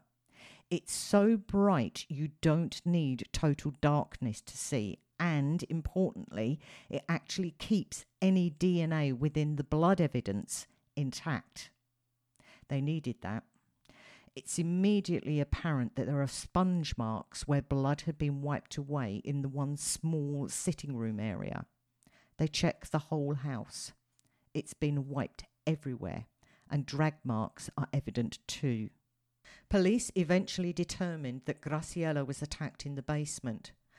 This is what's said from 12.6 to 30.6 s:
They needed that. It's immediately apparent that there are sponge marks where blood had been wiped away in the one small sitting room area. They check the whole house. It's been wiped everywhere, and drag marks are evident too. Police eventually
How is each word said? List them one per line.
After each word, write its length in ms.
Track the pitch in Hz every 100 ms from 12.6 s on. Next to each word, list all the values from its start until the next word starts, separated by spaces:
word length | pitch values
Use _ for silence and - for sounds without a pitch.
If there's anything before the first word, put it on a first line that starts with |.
| -
They 100 | 139
needed 380 | 143 160 147 117
that. 220 | 90 110 - _ _ _ _ - - - -
It's 240 | - - -
immediately 840 | 165 180 196 208 180 175 - 147
apparent 560 | 143 - 175 143 123 -
that 100 | 113
there 140 | 143
are 60 | 139
sponge 720 | - - 175 185 180 151 -
marks 500 | 113 110 - - -
where 140 | 143
blood 400 | 135 139 135 147
had 160 | - 151
been 240 | 147 139
wiped 360 | 143 143 - -
away 440 | 139 143 117 101 -
in 160 | 143
the 80 | 139
one 260 | 135 139 143
small 720 | - - 160 160 143 143 139
sitting 480 | - - 156 147 127
room 240 | 113 107
area. 460 | 107 90 50 - - _ _ _ _ _ _ -
They 100 | 156
check 400 | - 175 - -
the 100 | 156
whole 380 | - 156 143 147
house. 560 | 143 123 107 - - - _ _ _ _ _
It's 200 | - -
been 360 | - 151 143 135
wiped 340 | 139 120 - - _ -
everywhere, 580 | 156 139 123 92 - 113 _ _ _ -
and 140 | 147 131
drag 300 | 143 156 151 127
marks 440 | 110 107 - - -
are 120 | 143
evident 480 | 143 - 110 117 - -
too. 420 | - 143 117 107 - _ _ _ _ - - _
Police 420 | 202 185 233 - -
eventually 580 | 160 180 190 -